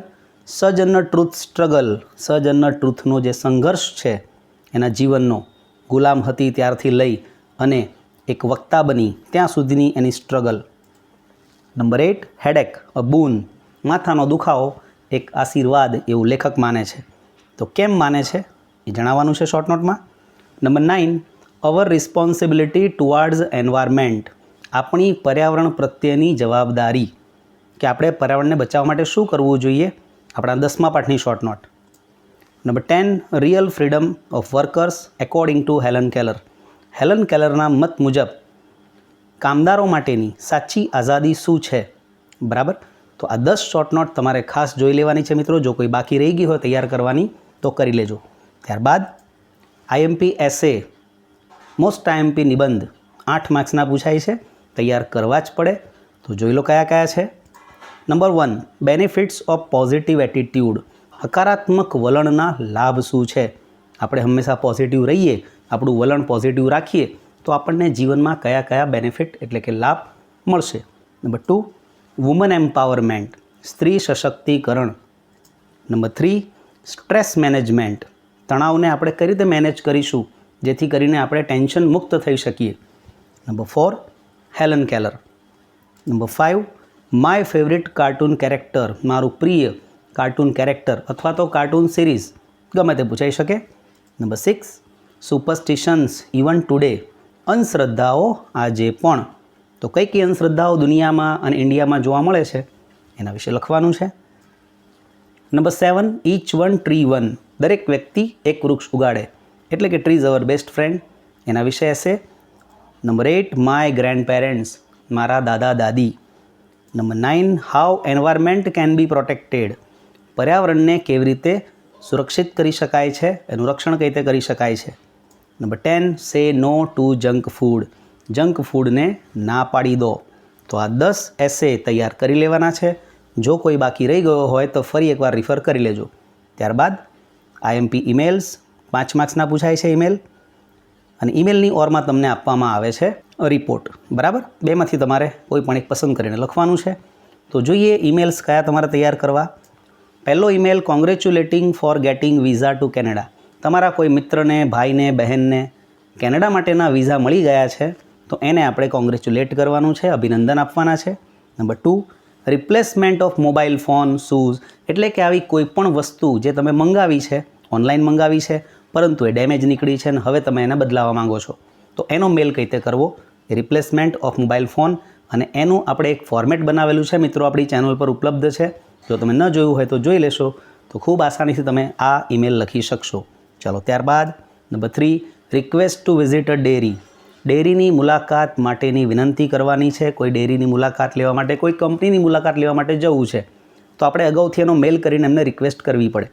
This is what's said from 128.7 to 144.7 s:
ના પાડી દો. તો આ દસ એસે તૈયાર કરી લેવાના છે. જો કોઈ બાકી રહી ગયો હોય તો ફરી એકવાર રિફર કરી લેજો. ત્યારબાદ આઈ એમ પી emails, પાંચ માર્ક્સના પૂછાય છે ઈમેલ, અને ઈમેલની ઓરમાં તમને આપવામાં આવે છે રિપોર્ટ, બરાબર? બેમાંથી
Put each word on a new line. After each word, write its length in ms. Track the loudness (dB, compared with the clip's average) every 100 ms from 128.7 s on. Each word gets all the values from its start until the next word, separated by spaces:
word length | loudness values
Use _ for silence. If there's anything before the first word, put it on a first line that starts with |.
| -2 2 2 0 -4 _ -6 -4
ના 160 | -2 0
પાડી 240 | 0 0 0
દો. 80 | 0 -4 -10 _ _ _ -8
તો 120 | -4
આ 40 | -2 0
દસ 220 | 0 0 -6 -2 -2
એસે 240 | 0 0 0 0
તૈયાર 260 | -2 -2 -2
કરી 160 | 0 2
લેવાના 280 | 2 2 0 0
છે. 100 | -2 -4 -10 _ _ -4
જો 200 | 0 2
કોઈ 180 | 2 2 0
બાકી 260 | 0 0
રહી 160 | 2 2
ગયો 180 | 2 2
હોય 200 | 0 0 -2
તો 100 | -2
ફરી 200 | 0 0 0
એકવાર 180 | 0 -2
રિફર 200 | -2 -2 0
કરી 140 | 0 0
લેજો. 200 | -4 -8 _ _ _ _ -6
ત્યારબાદ 440 | -2 0 0 -2 -14 _ _ _ _ -8
આઈ 180 | -4 -2
એમ 60 | -2 -2
પી 80 | 0
emails, 380 | 0 2 0 -4 -14 _ _ _
પાંચ 240 | -4 -2 -2
માર્ક્સના 280 | -2 -2 -2 0
પૂછાય 260 | 0 0
છે 100 | 0 2
ઈમેલ, 260 | 2 -2 -6 _ _ _ _ _ _ _ _ -6
અને 100 | -2 0
ઈમેલની 360 | 2 4 2 2
ઓરમાં 240 | 0 0 0
તમને 200 | 0 0 -2
આપવામાં 380 | -2 0 0 -2
આવે 160 | -2 -2
છે 80 | -4 -4 -12 -4 -2
રિપોર્ટ, 340 | 0 -2 -6 -8 -16 -8 -2
બરાબર? 240 | 0 -2 -6 -6
બેમાંથી 320 | -2